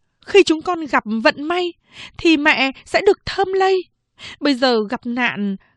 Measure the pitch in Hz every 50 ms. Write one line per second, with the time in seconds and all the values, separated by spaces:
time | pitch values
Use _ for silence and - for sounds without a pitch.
0 | _ _ _ _ - - - 403 349 - 320 320 320 370 359 339 320 262 - 269
1 | - 214 220 226 220 302 294 - 285 311 349 359 359 349 339 _ _ _ - -
2 | - - _ - - 339 320 285 294 311 277 226 262 269 262 - - - - 339
3 | 381 403 392 - - - - - 392 381 381 381 381 381 381 370 339 _ _ _
4 | _ _ _ - - - - - 277 294 285 233 269 254 240 220 214 196 254 233
5 | - 240 240 254 247 233 131 196 202 202 196 190 _ _ _